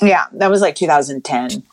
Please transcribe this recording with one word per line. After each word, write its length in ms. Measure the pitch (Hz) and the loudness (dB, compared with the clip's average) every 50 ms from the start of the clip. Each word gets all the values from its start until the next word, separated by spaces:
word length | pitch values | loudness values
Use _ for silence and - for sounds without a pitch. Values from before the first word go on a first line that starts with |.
Yeah, 260 | 208 202 185 160 - - - | 2 2 2 2 0 -4 -4
that 140 | - 196 190 | 0 0 2
was, 120 | 202 196 | 2 2
like, 160 | 202 170 - | 2 0 0
two 100 | - 185 | -2 0
thousand 380 | 160 151 143 139 139 135 131 - | 2 2 2 2 0 -6 -10 -6
ten 400 | - 139 123 123 123 117 - - _ | -4 -4 -4 -4 -4 -8 -10 -12 _